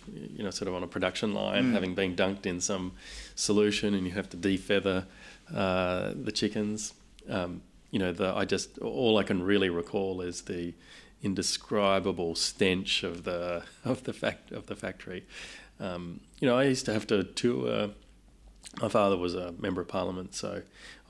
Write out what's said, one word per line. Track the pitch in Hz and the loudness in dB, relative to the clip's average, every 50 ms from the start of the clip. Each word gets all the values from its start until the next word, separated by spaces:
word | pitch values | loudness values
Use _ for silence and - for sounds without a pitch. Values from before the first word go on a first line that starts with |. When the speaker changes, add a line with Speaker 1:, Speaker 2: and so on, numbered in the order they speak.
| - - | -12 -14
Speaker 1:
you | 104 - 69 - - - | -12 -12 -12 -12 -10 -8
know, | 107 95 | -6 -6
sort | 87 - 101 95 | -6 -4 -4 -4
of | 90 | -4
on | 90 | -4
a | 90 | -6
production | - - 104 92 92 - - - 107 | -4 -2 0 0 0 2 0 0 0
line, | 101 104 101 101 98 101 - 127 | 0 0 0 2 2 2 4 4
Speaker 2:
Mm. | |
Speaker 1:
having | 117 98 92 92 90 | 4 2 2 0 0
been | 98 95 92 90 | 0 0 0 2
dunked | 92 95 92 98 98 - | 2 2 2 2 0 -2
in | 98 87 90 | -4 -2 -2
some | 87 - 101 92 90 92 90 - - - - - - - - | -2 -2 -2 -2 -2 -6 -8 -10 -16 -14 -14 -14 -14 -12 -6
solution, | - - - 101 104 104 104 101 - - 104 101 | -4 0 2 4 6 6 4 4 2 0 2 2
and | 95 92 | 2 0
you | 90 | 0
have | 90 101 92 - | -2 -4 -4 -4
to | - | -8
defeather, | 87 87 98 98 92 - - 104 98 90 98 92 92 90 - - - - - - - - - 160 | 0 2 2 2 2 2 2 2 4 4 4 2 2 0 -4 -12 -20 -20 -20 -20 -20 -16 -8 -2
uh, | 120 98 92 92 92 92 90 90 92 95 101 98 | 0 2 2 4 2 2 2 2 0 -2 -2 -4
the | - - 107 | -4 -6 -4
chickens. | 104 - 110 104 104 107 104 104 107 107 - - - - - - - - - - | -2 0 0 0 0 0 -2 -2 -2 -4 -6 -8 -10 -14 -20 -20 -20 -18 -10 -4
Um, | 120 98 87 87 87 - - - - - - - | -2 -2 -2 -4 -6 -10 -12 -18 -20 -20 -16 -4
you | - 107 | -2 0
know, | 95 90 | 0 0
the, | 85 92 98 92 95 | 2 2 0 0 2
I | 104 98 | 0 0
just, | 92 98 90 - - - - | 0 0 0 -2 -6 -8 -8
all | - 117 - 135 127 113 110 | -6 -4 -2 2 4 6 6
I | 104 | 6
can | 95 - 104 90 | 4 4 0 0
really | 87 95 101 98 95 92 | 4 4 4 4 4 4
recall | 85 85 85 - - 101 98 95 92 92 | 2 -2 -4 -2 -2 -2 -2 0 -2 -4
is | 90 87 85 - | -4 -6 -6 -8
the | - - 95 87 87 87 85 - - - - - - - - _ | -8 -6 -6 -4 -6 -6 -8 -12 -18 -20 -20 -20 -20 -20 -16 _
indescribable | - 101 95 95 85 - - - - - 117 104 101 98 98 95 95 98 87 92 87 82 82 | -2 -2 0 0 0 0 -2 -2 -4 -2 2 4 4 6 4 4 4 2 0 0 -2 -2 0
stench | - - - - - 104 92 92 92 95 - - - | 0 -2 -2 2 4 4 4 4 2 0 0 0 0
of | - 87 85 87 87 | 0 -2 -4 -4 -4
the, | 92 90 87 87 87 87 85 - - - | -4 -4 -2 -2 -2 -4 -4 -6 -10 -18
<laughs> | - - | -8 -4
of | 117 127 - - | -4 -4 -2 -4
the | - | -8
fact-, | 107 - - 107 90 - - - | -6 -2 -2 -2 -2 -4 -12 -12
of | - - 104 | -12 -12 -10
the | - 117 | -10 -10
factory. | - - 95 92 - - - 92 90 - - - - - - - - - - - - | -8 -8 -8 -8 -10 -12 -10 -10 -10 -12 -14 -16 -14 -14 -14 -16 -18 -20 -20 -14 -10
Um, | - 95 90 87 87 85 85 - - - - - | -8 -6 -6 -6 -8 -10 -12 -12 -16 -20 -6 0
you | - 127 | 2 4
know, | 120 | 4
I | 127 139 | 6 4
used | 139 131 127 - | 4 2 2 0
to | - | 0
have | 107 110 - - | -2 -2 2 2
to | 113 98 - | 2 2 2
tour. | - - - - 120 123 131 127 120 117 110 104 104 104 - - - - - _ - - - - - - - - - - - | 0 -2 0 2 2 2 2 0 0 0 0 0 -2 -4 -10 -20 -20 -20 -20 _ -20 -20 -20 -20 -20 -20 -20 -20 -16 -6 -4
My | - 107 | -2 2
father | - 113 101 98 98 | 4 4 6 6 4
was | 87 87 90 85 | 2 2 0 -2
a | 92 90 87 | -2 -4 -6
member | 85 - 107 98 92 92 | -6 -4 -4 -2 -2 -2
of | 87 - | -4 -2
parliament, | - 95 90 92 92 92 92 92 - | -2 -2 -2 -2 -4 -6 -8 -8 -8
so, | - - 98 92 90 87 - - - - - - - - | -8 -6 -6 -6 -8 -10 -12 -18 -20 -20 -20 -20 -20 -14